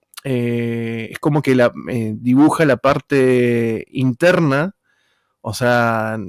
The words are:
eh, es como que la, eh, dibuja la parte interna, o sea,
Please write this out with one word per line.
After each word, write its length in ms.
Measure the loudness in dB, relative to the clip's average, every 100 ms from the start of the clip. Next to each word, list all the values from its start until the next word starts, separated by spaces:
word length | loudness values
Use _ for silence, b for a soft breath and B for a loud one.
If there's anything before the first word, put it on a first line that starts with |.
| _ -12
eh, 840 | -6 -4 -2 -4 -4 -6 -6 -8 -10
es 60 | -6
como 240 | -2 0
que 120 | 2
la, 180 | 2 2 0 -6
eh, 240 | -6 -4 -4
dibuja 480 | 0 4 4 4 2
la 100 | 2
parte 1080 | 0 -2 0 2 2 2 2 0 -2 -4 -8
interna, 840 | -4 -2 2 2 2 0 0 -4 -8 _ _ _ _ _ _
o 120 | -12
sea, 640 | -2 0 2 2 0 -4 -6